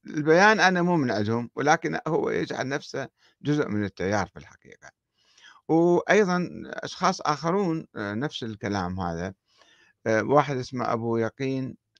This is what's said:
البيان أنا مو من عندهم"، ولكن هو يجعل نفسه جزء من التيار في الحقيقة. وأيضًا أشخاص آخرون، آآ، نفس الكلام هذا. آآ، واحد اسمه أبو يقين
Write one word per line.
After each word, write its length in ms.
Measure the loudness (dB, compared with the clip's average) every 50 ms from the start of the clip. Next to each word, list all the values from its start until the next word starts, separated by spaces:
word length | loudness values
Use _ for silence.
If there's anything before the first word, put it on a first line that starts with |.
| -14
البيان 540 | -8 -6 -2 4 4 6 8 8 6 6 6
أنا 220 | 4 4 4 2
مو 140 | 2 2 2
من 140 | 2 2 2
عندهم"، 400 | 0 0 0 0 0 -2 -4 -6 -4
ولكن 440 | -2 2 2 2 2 0 -2 -4 -4 -4 -2
هو 220 | -2 0 0 0
يجعل 380 | -2 -2 -2 -4 -4 -4 -4 -4
نفسه 400 | -4 -6 -8 -8 -8 -8 -8 -10 _ _ _ _ _ _
جزء 260 | -2 0 0 0 0 0
من 160 | -2 -2 -2
التيار 420 | -4 -4 -4 -2 0 0 0 0
في 120 | -2 -6 -16
الحقيقة. 520 | -20 -20 -20 _ _ -20 -20 _ -20 -20 -20 _ _ _ _ _ _ _ _ _ -20 -20 -20 _ _ 2
وأيضًا 800 | 4 4 6 6 4 4 4 4 4 4 4 4 2 -2 -2 -4 -8 -12 -12
أشخاص 540 | -12 -12 -10 -10 -10 -6 -2 0 0 0 0
آخرون، 680 | -2 -2 -2 -2 0 0 0 0 0 0 -2 -4 -6 -10 -10
آآ، 180 | -8 -6 -6 -4
نفس 280 | -4 -4 -6 -6 -8 -8
الكلام 560 | -10 -8 -6 -4 -4 -2 -2 -2 -2 -4 -4
هذا. 340 | -4 -4 -4 -4 -6 -6 -8 _ _ _ _ _ _ _ _ _ _ _ _ _ -2
آآ، 160 | 0 0 2
واحد 340 | 2 2 0 0 0 -2 -4
اسمه 360 | -6 -8 -8 -6 -6 -4 -4
أبو 240 | -4 -4 -2 -2 -2
يقين 600 | -2 -2 -4 -6 -6 -6 -6 -4 -6 -6 -8 -10 -16 _ _ _ _